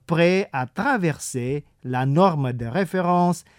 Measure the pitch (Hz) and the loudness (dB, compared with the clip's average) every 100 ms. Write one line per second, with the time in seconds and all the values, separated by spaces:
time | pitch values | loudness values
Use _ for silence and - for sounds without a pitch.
0 | - 165 170 190 - 139 127 - 240 254 | -2 2 4 2 0 -4 -6 -4 -2 0
1 | 170 143 - 127 123 143 - _ 127 127 | -2 -4 -6 -6 -4 -6 -8 _ -6 -2
2 | 135 143 190 156 131 117 117 147 196 185 | 0 4 4 2 -2 -4 -4 -4 -2 -2
3 | 175 175 175 175 - | 0 2 2 -2 -8